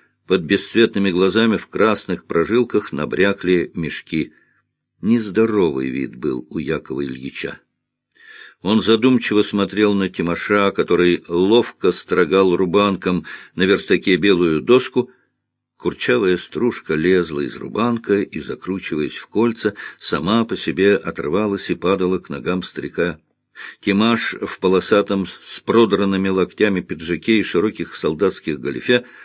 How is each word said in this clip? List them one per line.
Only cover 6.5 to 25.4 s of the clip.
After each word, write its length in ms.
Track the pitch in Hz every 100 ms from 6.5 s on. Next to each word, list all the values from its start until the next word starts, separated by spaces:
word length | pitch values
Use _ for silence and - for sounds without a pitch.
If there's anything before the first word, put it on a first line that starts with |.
у 80 | 80
Якова 440 | 71 78 - 67
Ильича. 560 | 69 65 67 - 69 - _ _ _ _ _ _ - - - _
Он 180 | 90 110
задумчиво 580 | 92 110 127 127 - 104
смотрел 540 | 101 101 95 98 104 101
на 120 | 95
Тимоша, 640 | 92 85 85 - 104 98
который 540 | - 78 87 90 82 -
ловко 640 | 85 95 117 113 - 92
строгал 640 | 87 - 90 82 95 95 87
рубанком 680 | 92 101 101 92 92 90 - - - -
на 80 |
верстаке 540 | 95 95 - 92 98 90
белую 440 | 101 90 87 78
доску. 480 | 76 127 - 127 120 _ _ _ _ _ _ _
Курчавая 600 | - - - 123 95 90
стружка 560 | - 76 120 - -
лезла 460 | 78 85 92 80 73
из 180 | 65 -
рубанка 640 | - - 120 117 - 101
и, 180 | - 78
закручиваясь 800 | 73 - - 95 - 78 69 -
в 80 | -
кольца, 480 | 101 117 113 107 - - -
сама 480 | - 82 82 117 113
по 100 | 95
себе 400 | - 73 98 98
отрывалась 760 | - - 73 92 107 98 -
и 20 |
падала 460 | - 90 95 92 92
к 100 | 90
ногам 320 | 71 76 90
старика. 580 | 87 - 69 - 85 80 _ _ _ - - -
Тимаш 540 | 101 98 113 113 - -
в 180 | 101 -
полосатом 640 | 92 92 - 101 101 98 90
с 340 | -